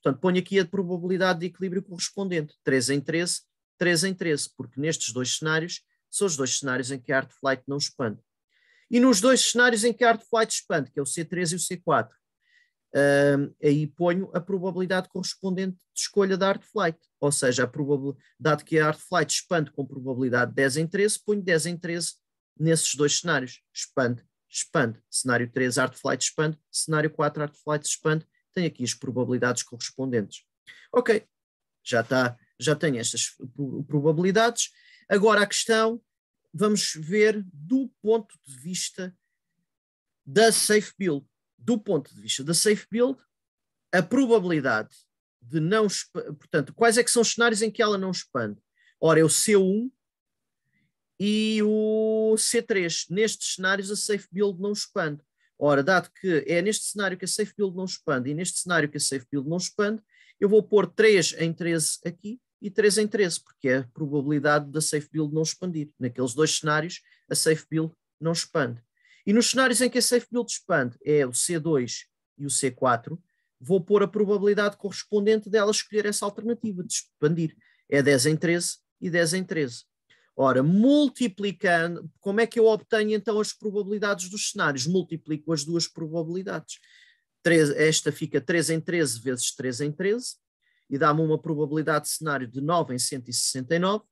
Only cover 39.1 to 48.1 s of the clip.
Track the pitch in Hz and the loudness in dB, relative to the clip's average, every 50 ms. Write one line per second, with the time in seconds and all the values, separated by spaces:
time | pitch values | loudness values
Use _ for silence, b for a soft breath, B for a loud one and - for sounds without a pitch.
39.1 | 180 _ _ _ _ _ _ _ _ _ _ _ _ _ _ _ _ _ _ _ | -12 _ _ _ _ _ _ _ _ _ _ _ _ _ _ _ _ _ _ _
40.1 | _ _ _ 139 135 190 226 226 - - - - 208 214 208 - _ - 190 175 | _ _ _ -4 2 4 6 6 6 2 2 2 2 2 2 -2 _ -4 -2 -2
41.1 | 147 139 - _ _ _ _ _ _ _ 120 202 240 214 - 208 190 151 - - | -2 -2 -6 _ _ _ _ _ _ _ -2 -2 -2 -2 0 -2 -2 -2 -2 -6
42.1 | - - 101 110 - - 135 147 170 160 - 214 214 208 - _ 196 226 240 262 | -20 -18 -8 -8 -8 -6 -4 -2 0 2 4 2 2 2 -2 _ 0 0 0 0
43.1 | 269 _ _ _ _ _ _ _ _ _ _ _ _ _ _ _ - 185 175 175 | 0 _ _ _ _ _ _ _ _ _ _ _ _ _ _ _ 0 0 2 2
44.1 | 247 269 277 226 233 220 180 180 170 151 131 131 113 107 110 - _ - _ _ | 2 2 4 4 4 4 4 2 -2 0 0 0 0 0 -2 -6 _ -20 _ _
45.1 | _ _ _ _ _ _ _ 120 147 160 156 165 208 220 214 202 - - - _ | _ _ _ _ _ _ _ -6 -4 -2 0 2 2 2 2 2 0 -4 -8 _
46.1 | _ 175 - - 156 - - _ - 156 139 - - - 233 233 214 240 240 - | _ -10 -10 -10 -14 -16 -12 _ -2 -2 -2 -2 -2 2 4 4 4 4 2 2
47.1 | - 240 220 - - 220 233 240 226 202 226 220 214 - 220 214 208 196 190 190 | 2 2 2 2 2 2 2 2 2 2 -2 -2 0 0 2 2 2 0 -2 -4